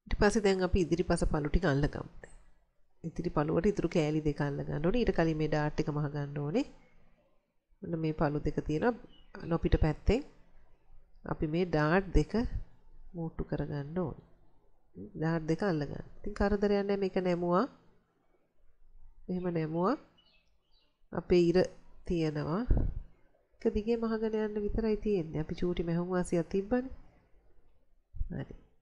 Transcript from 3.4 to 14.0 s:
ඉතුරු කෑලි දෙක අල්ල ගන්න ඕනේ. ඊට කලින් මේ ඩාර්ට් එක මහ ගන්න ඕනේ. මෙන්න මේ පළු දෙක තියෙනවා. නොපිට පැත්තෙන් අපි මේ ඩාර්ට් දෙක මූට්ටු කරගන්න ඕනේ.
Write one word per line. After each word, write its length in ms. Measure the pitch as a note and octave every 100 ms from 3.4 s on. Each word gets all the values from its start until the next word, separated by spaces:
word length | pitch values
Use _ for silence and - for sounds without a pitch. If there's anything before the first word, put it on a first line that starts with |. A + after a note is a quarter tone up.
| D3+ E3 G3+
ඉතුරු 220 | G3 E3+
කෑලි 320 | F3+ D3+ D#3
දෙක 200 | D3+ C#3+
අල්ල 180 | C#3+ C#3+
ගන්න 260 | D3 D3
ඕනේ. 180 | E3+ B3
ඊට 100 | G#3+
කලින් 260 | F3+ E3 D#3
මේ 100 | D3+
ඩාර්ට් 320 | D3+ D3+ -
එක 80 | D#3
මහ 180 | D3 D3
ගන්න 320 | D3+ C#3+ D3
ඕනේ. 260 | C#3+ G3 C#4+ - - - - _ _ _ _ _ _ _
මෙන්න 180 | F#3 E3
මේ 120 | D#3+
පළු 260 | D#3 D3+ D3
දෙක 180 | - -
තියෙනවා. 360 | - D3+ A#3 A3+ - - -
නොපිට 420 | - E3 E3 F3 D#3
පැත්තෙන් 440 | D#3 D3+ - A3 D4+ - - - - - - - - -
අපි 220 | - - D#3+
මේ 180 | D#3+
ඩාර්ට් 440 | F3+ D#3+ D3+ F3+ G3
දෙක 220 | D3+ D3+ G#3+ B3 - - - - - -
මූට්ටු 320 | F3 E3 -
කරගන්න 540 | - D3 D3 D3 C#3
ඕනේ. 280 | E3+